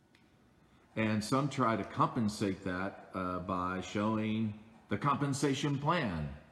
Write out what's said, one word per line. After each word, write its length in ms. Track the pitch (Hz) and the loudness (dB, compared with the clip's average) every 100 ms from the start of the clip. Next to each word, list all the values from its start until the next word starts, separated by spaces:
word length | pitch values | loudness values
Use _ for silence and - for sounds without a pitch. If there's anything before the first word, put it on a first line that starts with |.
| _ - _ _ _ _ - - - 113 | _ -20 _ _ _ _ -20 -20 -10 -2
And 280 | 110 107 | 0 2
some 260 | - 135 143 | 2 2 2
try 260 | - 117 107 | 2 2 2
to 80 | |
compensate 800 | - - 156 131 104 - 101 92 92 | 0 2 2 2 0 2 0 0 -4
that, 440 | 90 98 - - 95 | -4 -4 -8 -8 -4
uh, 240 | 90 90 | -2 -4
by 420 | 90 92 90 92 | -2 -2 0 -2
showing 720 | - 104 107 110 110 107 110 104 - - - | -2 0 0 2 0 0 0 -4 -14 -14 -6
the 80 | 104 | 0
compensation 840 | 147 135 143 131 147 135 147 139 | 2 2 0 2 2 2 0 0
plan. 500 | 143 175 117 82 73 69 - | 2 2 2 -2 -4 -8 -16